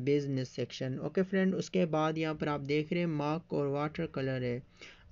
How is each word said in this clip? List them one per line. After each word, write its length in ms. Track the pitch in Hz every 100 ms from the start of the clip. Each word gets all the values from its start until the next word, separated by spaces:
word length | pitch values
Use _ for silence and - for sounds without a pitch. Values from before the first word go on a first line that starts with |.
बिजनेस 460 | 131 147 139 135 127
सेक्शन। 480 | - 120 - 131 131
ओके 240 | 151 170
फ्रेंड, 320 | 190 190 190
उसके 300 | 185 - 185 175
बाद 320 | 156 156 160
यहाँ 160 | 160
पर 140 | 156 156
आप 120 | 147
देख 320 | 139 151 151
रहे 80 | 175
हैं 80 | 175
मार्क 440 | 151 147 160 -
और 140 | 151 143
वाटर 380 | 143 151 151 165
कलर 280 | 147 135 131
है। 180 | 123 120 - - - - -